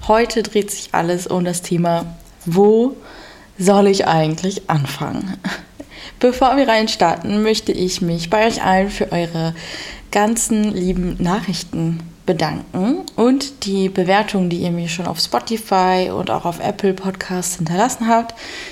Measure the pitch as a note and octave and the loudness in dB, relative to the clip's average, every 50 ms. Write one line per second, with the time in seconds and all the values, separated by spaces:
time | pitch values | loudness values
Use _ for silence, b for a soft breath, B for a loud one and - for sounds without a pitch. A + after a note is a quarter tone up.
0 | - - G#3+ A3 A#3 A#3 - A#3+ G#3 A3 - G#3+ G3 G3+ - - - - - E3+ | 2 2 4 4 4 2 0 -2 -2 0 0 0 0 0 -6 -10 -10 -4 -2 -2
1 | E3+ E3+ F3 F3 F3+ - - F#3 F3 F3+ F3 F3 - - F#3 E3+ E3+ E3+ E3+ E3+ | 0 0 -2 -2 -2 -2 -2 -2 0 0 -2 -4 -4 -4 -2 0 2 2 0 0
2 | E3+ E3+ E3+ - - - - - - E3+ E3 F#3 G3+ G#3 G#3+ A3+ A#3 B3+ C#4 B | -2 -6 -12 -16 -20 -20 -20 -12 -6 -2 4 6 6 8 8 6 4 2 0 B
3 | B B B B B B B B B B B - F#3 F#3 G3+ G3 G3+ G3+ G3 G3 | B B B B B B B B B B B -2 2 4 6 6 6 6 6 4
4 | - - E3 D#3+ D#3 D#3 D#3 D#3+ - F#3 G3 G3 - - E3 D#3 C#3 C3 - - | 2 0 2 2 2 0 -2 -2 -4 -4 -4 -4 -4 -2 0 0 0 -2 -4 -6
5 | D3+ C#3 - - - F#3+ F#3+ - - F#3+ - - - - - - B B B B | -6 -6 -6 -6 -6 -8 -10 -8 -8 -8 -8 -8 -12 -18 -20 -20 B B B B
6 | B B B - - B3 B3 B3+ C#4 C4 B3 C#4 C#4 A#3 A3+ A3 A3 A3 - - | B B B 2 2 2 2 4 2 4 4 4 4 4 4 2 2 0 0 2
7 | F#3+ E3+ E3+ E3+ - - G3+ G#3 G#3+ G#3+ A3 G#3+ - - - - F3+ F#3 F#3 - | 2 2 2 0 -2 -2 0 2 2 2 2 0 0 -2 -2 0 0 -2 -2 -2
8 | F#3+ E3+ E3+ E3+ E3 E3+ F#3+ G#3+ G#3+ A#3 A3+ - - - F#3 F#3+ F#3+ G3+ G#3 - | -2 -2 -2 -2 -2 0 2 2 4 2 2 0 0 2 4 4 2 2 0 -4
9 | G#3 - - E3+ E3+ E3 E3+ D#3+ D#3+ E3 E3 B B B B B B B B B | -4 -2 -2 -2 -2 -2 -2 -2 -2 -2 -4 B B B B B B B B B
10 | B - - G3+ G#3 G#3+ A#3 A3+ - - A3+ G#3+ G#3+ G#3+ G#3 G3+ F3+ F3+ F#3 F3+ | B -2 0 2 2 2 2 0 0 0 0 2 2 0 0 -2 0 0 0 0
11 | F3+ F3+ F3+ F3 F3+ E3+ F3+ A3 G3+ - F3+ D#3+ - - - E3+ E3 E3 E3 E3 | -2 -2 -2 -2 0 0 0 0 -2 -4 -6 -6 -6 -6 -4 -2 -2 -2 -2 -4
12 | - - - - - - F3+ E3 E3 D3+ D#3 D#3 - - - F3 F#3 G#3+ C#4+ F4+ | -6 -12 -18 -10 -2 -2 0 0 0 -2 -2 -6 -10 -8 -4 -2 0 0 0 -2
13 | F#4+ - - - A3 B3 C4 C#4 C4+ - - - - G3+ G3 G3 F#3+ F#3+ F#3+ F#3+ | -4 -10 -2 2 4 4 4 2 0 -4 -10 -10 -6 -2 0 0 0 0 0 0
14 | F#3 E3+ F#3+ G3+ G#3+ G#3+ - G3+ F#3 F3 E3+ F3 F#3 F3+ E3+ E3+ E3+ E3 E3 E3+ | 2 2 2 2 2 0 0 0 0 0 0 -2 -2 -2 -2 -2 -4 -4 -6 -6
15 | F3+ E3+ E3+ E3 E3+ - - B3 - - A#3 A3 A3 - G3+ F#3+ F#3 F#3 F#3 F#3 | -4 -6 -4 -4 -4 -2 -2 -2 -2 -2 -6 -6 -2 0 2 2 4 4 4 2
16 | F#3 F3 F#2 - F#3 F#3+ - - - F3 E3+ E3 - - G3+ G3 - G3 F#3+ F#3+ | 2 0 -2 -4 -2 -2 -2 -2 -2 -4 -6 -2 -4 -4 -4 0 0 0 0 0
17 | F#3+ G3 F#3+ F#3+ - - F#3 F3+ F3+ - - - E3+ D#3+ E3+ F3+ G#3+ B3+ - - | -4 -6 -6 -6 -6 -6 -4 -4 -4 -6 -6 -4 -4 -2 0 0 0 0 0 -2
18 | A3+ A3+ A#3 A3+ A#3 A#3 - B B B B B B B | 0 2 2 2 2 -2 -8 B B B B B B B